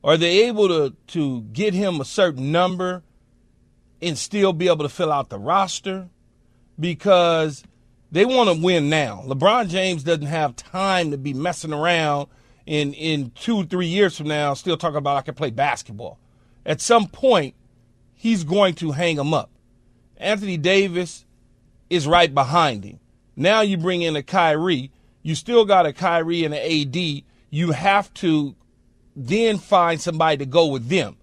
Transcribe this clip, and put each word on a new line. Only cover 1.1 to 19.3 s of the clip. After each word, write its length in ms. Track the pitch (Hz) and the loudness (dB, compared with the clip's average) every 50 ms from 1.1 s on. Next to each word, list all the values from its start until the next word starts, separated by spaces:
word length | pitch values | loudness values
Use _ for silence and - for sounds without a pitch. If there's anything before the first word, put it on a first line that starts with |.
| - 170 151 139 131 120 110 107 | -4 -4 -2 -2 -4 -6 -8 -10
get 200 | 107 135 208 214 | -6 -2 -2 0
him 280 | 180 185 208 190 175 147 | 0 0 -2 -2 -2 -4
a 40 | 131 | -6
certain 460 | - - - 190 175 147 127 131 139 | -6 0 2 2 2 2 -4 -4 0
number 540 | 156 170 180 180 180 175 185 180 180 180 _ _ _ _ _ _ _ _ _ _ _ _ _ _ _ _ _ _ _ _ | 2 2 2 0 0 -4 -4 -6 -6 -8 _ _ _ _ _ _ _ _ _ _ _ _ _ _ _ _ _ _ _ _
and 160 | 165 175 151 131 | -8 -6 -6 -6
still 340 | - - 202 208 196 190 | -8 -6 0 0 0 2
be 140 | 180 156 180 | 0 0 0
able 180 | 180 165 156 147 | 0 0 0 -2
to 40 | 139 | -6
fill 240 | - - 180 156 | -4 -4 -2 -2
out 160 | 151 143 131 - | -2 -2 -4 -6
the 100 | 113 101 | -10 -10
roster? 720 | 101 135 175 196 196 175 - - - 196 190 190 185 175 _ _ _ _ _ _ _ _ _ _ _ _ _ - | -4 0 0 0 0 -2 -6 -10 -8 -8 -8 -8 -12 -16 _ _ _ _ _ _ _ _ _ _ _ _ _ -6
Because 840 | 151 175 165 156 - 202 190 180 175 170 165 165 156 156 143 - _ - _ _ _ _ _ _ _ _ | -4 -4 -4 -2 2 4 6 6 6 4 2 2 0 -2 -4 -10 _ -20 _ _ _ _ _ _ _ _
they 140 | - 170 208 | 2 2 2
wanna 300 | 247 262 254 233 202 170 | 4 4 4 4 4 2
win 340 | 156 165 185 180 165 143 143 | 2 2 2 2 2 2 2
now. 340 | 156 156 143 117 101 92 - | 2 0 0 -2 -4 -10 -8
LeBron 440 | 131 135 135 156 196 220 247 226 180 | -6 -4 2 2 4 4 2 0 -2
James 340 | 165 190 185 190 180 160 | -2 -2 -2 -2 -4 -4
doesn't 240 | 131 165 165 156 147 | -2 -2 -2 -2 -2
have 300 | 143 160 160 151 139 120 | -6 -4 -2 -2 -4 -4
time 560 | - - - - 185 190 196 190 180 170 156 | -10 -20 -10 -6 -4 -2 0 0 0 0 -2
to 60 | 143 139 | -4 -6
be 140 | 131 147 | -6 -6
messing 400 | 135 127 151 180 160 - - 156 | -6 -4 -4 -4 -6 -6 -8 -8
around 540 | 151 147 156 175 175 165 156 151 147 143 143 _ _ _ _ _ _ _ _ | -4 -2 0 0 0 2 0 0 -2 -2 -4 _ _ _ _ _ _ _ _
in, 260 | - 151 151 147 139 143 | -4 -2 -2 -2 -2 -4
in 360 | 151 156 160 156 147 135 120 _ | -6 -4 -4 -2 -4 -4 -8 _
two, 280 | - - 226 233 208 180 | -10 -4 -2 -2 -2 -2
three 200 | 156 180 180 180 | -2 -2 -2 -2
years 300 | 165 170 196 208 180 156 | 0 2 2 2 2 2
from 100 | - 151 | -4 -6
now 280 | 151 151 147 147 143 139 | -4 -2 -2 -2 -2 -4
still 220 | - - 185 165 | -4 -4 -4 -4
talking 200 | - - 170 143 | -2 -2 -4 -4
about, 200 | 151 139 143 143 | -2 -2 -2 -2
"I 60 | 139 | -2
can 120 | - - 131 | -4 -6 -8
play 160 | - 151 135 | -6 -6 -6
basketball." 680 | 113 113 139 139 120 - - - 110 101 123 - - _ _ _ _ _ _ _ _ _ - | -2 -2 -2 -2 -2 -6 -10 -16 -16 -14 -14 -16 -16 _ _ _ _ _ _ _ _ _ -6
At 160 | - 156 151 | -6 -6 -4
some 260 | - - 233 233 208 - | 2 4 4 4 4 0
point, 460 | - - - 262 233 185 147 131 _ _ _ _ _ _ _ _ _ _ _ _ _ | -6 0 2 4 4 4 2 -2 _ _ _ _ _ _ _ _ _ _ _ _ _
he's 300 | _ - 226 226 190 165 | _ -2 -2 0 0 -2
going 300 | 147 180 202 202 185 165 | -2 2 2 2 2 0
to 180 | - 175 156 | -2 -6 -6
hang 240 | 139 143 175 170 160 | -4 -2 -2 -2 0
him 160 | 143 139 147 | -2 -2 0